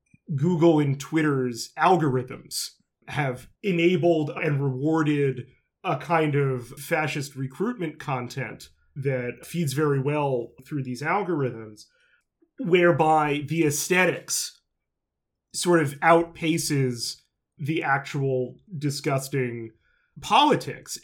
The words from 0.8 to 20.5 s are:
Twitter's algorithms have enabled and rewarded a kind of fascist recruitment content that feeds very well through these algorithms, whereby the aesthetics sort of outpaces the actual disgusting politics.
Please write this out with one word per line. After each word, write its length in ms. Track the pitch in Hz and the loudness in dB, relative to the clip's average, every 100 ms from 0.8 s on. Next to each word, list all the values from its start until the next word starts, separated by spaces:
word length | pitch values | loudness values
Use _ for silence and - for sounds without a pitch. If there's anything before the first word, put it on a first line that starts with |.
| 147 139 | 2 -2
Twitter's 720 | - 160 156 139 127 117 - - | -2 0 2 0 -2 -6 -12 0
algorithms 920 | 160 185 151 127 120 127 - - - - _ _ - | 4 4 2 0 -4 -14 -10 -10 -10 -14 _ _ -12
have 400 | 135 139 117 - _ | -4 -4 -6 -12 _
enabled 640 | 208 175 170 180 170 160 151 | -2 2 4 4 4 2 0
and 320 | 160 175 143 | -2 -2 0
rewarded 840 | 139 127 147 160 151 147 143 123 - _ _ _ | -2 -2 0 2 2 2 0 -2 -10 _ _ _
a 140 | 190 143 | -6 -6
kind 400 | - 170 156 143 | -2 0 2 2
of 320 | 139 127 113 | 0 -2 -8
fascist 640 | - - 165 156 151 139 | -16 -4 -2 -2 -6 -8
recruitment 640 | 131 135 - 202 247 165 151 | -8 -10 -4 -4 -4 -8 -8
content 720 | - 135 120 - 113 107 - _ _ | -6 -6 -6 -8 -10 -12 -20 _ _
that 500 | - 135 131 123 120 | -6 -4 -4 -4 -10
feeds 280 | - 165 160 | -10 -4 -2
very 260 | 127 156 139 | 0 0 2
well 500 | 131 151 143 127 117 - | 0 0 0 -2 -4 -14
through 200 | - 151 | -10 -8
these 180 | 127 120 | -6 -6
algorithms, 800 | 151 190 185 165 131 113 110 107 - _ _ _ _ _ _ _ | -2 -2 -2 -2 -2 -6 -14 -18 -20 _ _ _ _ _ _ _
whereby 800 | 233 180 175 147 156 156 147 147 143 | 2 4 6 4 4 4 4 0 -2
the 160 | 165 151 | 0 2
aesthetics 960 | 139 - 180 180 127 - - - - _ _ _ _ _ _ _ _ _ | 0 0 2 2 0 -6 -6 -6 -12 _ _ _ _ _ _ _ _ _
sort 280 | - 180 170 | -6 2 4
of 180 | 143 - | 2 0
outpaces 1160 | 165 170 170 - 165 165 - 147 131 120 - - _ _ _ _ | 6 6 4 -4 -2 -2 0 0 0 -2 -8 -10 _ _ _ _
the 240 | 147 160 | -6 -4
actual 720 | 147 139 139 147 135 127 123 - _ 180 | 0 -2 -2 -4 -2 -2 -4 -8 _ -6
disgusting 920 | 147 139 156 135 - 143 123 117 113 - _ _ _ - | -6 -4 -2 -2 -2 -4 -4 -6 -12 -16 _ _ _ -16
politics. 800 | - 214 294 | 2 4 6